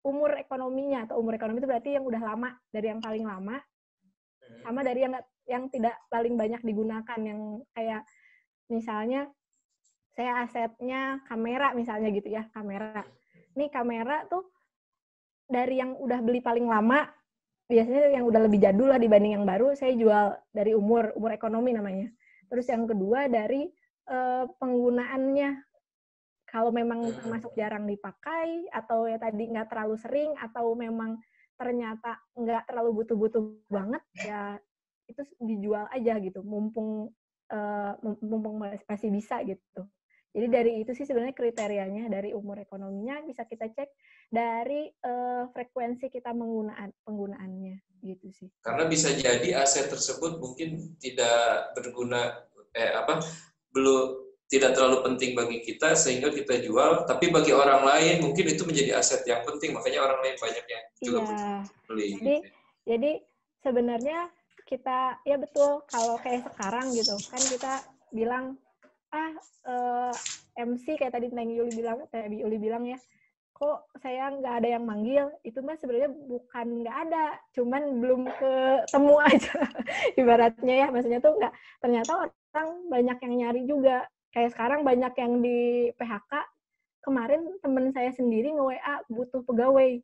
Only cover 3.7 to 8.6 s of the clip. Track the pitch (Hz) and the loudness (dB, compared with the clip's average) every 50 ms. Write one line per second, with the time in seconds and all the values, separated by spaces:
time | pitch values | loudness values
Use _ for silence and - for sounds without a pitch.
3.7 | _ _ _ _ _ _ _ _ _ _ _ _ _ _ _ - 226 233 - 233 | _ _ _ _ _ _ _ _ _ _ _ _ _ _ _ -20 -20 -18 -12 -8
4.7 | 233 269 277 262 247 247 262 254 262 254 - _ _ _ _ - 247 247 254 262 | -6 -4 -2 -2 0 0 0 -2 -2 -8 -10 _ _ _ _ -6 -6 -6 -6 -6
5.7 | - 262 220 233 226 - _ _ - 233 233 240 240 233 220 214 233 233 233 226 | -6 -2 -2 -2 -2 -4 _ _ -4 -2 0 0 0 0 0 -2 -2 -4 -4 -4
6.7 | 214 202 220 220 220 220 220 226 240 226 220 214 208 214 214 214 214 220 277 _ | -2 -2 -2 -2 -4 -6 -8 -8 -8 -6 -6 -6 -6 -8 -8 -10 -10 -12 -14 _
7.7 | _ 240 226 226 220 214 214 _ _ _ _ _ _ _ _ _ _ _ | _ -6 -6 -4 -4 -6 -10 _ _ _ _ _ _ _ _ _ _ _